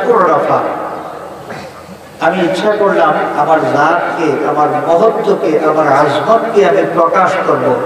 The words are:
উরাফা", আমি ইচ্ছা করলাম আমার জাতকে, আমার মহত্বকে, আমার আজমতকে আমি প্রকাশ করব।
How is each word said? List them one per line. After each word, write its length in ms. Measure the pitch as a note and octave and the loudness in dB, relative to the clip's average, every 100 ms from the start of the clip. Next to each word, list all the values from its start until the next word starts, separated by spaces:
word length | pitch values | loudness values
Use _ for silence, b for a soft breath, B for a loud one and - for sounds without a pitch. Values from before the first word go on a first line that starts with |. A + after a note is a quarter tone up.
| F3+ | 2
উরাফা", 520 | F#3 F3 - - - - - - - - - - - - - - - - - - - | 2 2 0 0 -2 -2 -6 -10 -10 -12 -14 -16 -16 -14 -14 -14 -18 -20 -20 -18 -4
আমি 240 | D#3 F#3 | -2 0
ইচ্ছা 280 | F3 F#3 G#3+ | 0 0 0
করলাম 420 | G#3 G3 E3+ - - - - | 2 2 2 2 0 -2 -2
আমার 220 | D#3 D#3+ | 2 2
জাতকে, 880 | C3+ - D#3 - - F3 D#3 C3+ C#3 | 2 2 2 0 -2 -2 -2 0 -2
আমার 220 | D3 D3 - - | 0 0 0 0
মহত্বকে, 720 | E3+ A3 E3+ C#3 - E3+ D3+ D#3 | 2 2 2 0 0 0 0 2
আমার 220 | D#3 D3 | 2 2
আজমতকে 800 | C#3 D3 D3 C3+ C#3 - G#3 F3+ | 2 2 0 2 0 2 2 4
আমি 180 | - D#3 | 2 0
প্রকাশ 380 | E3 E3 G3 F3+ - D#3+ | 0 2 2 2 0 0
করব। 280 | C#3 D3+ - | 0 0 0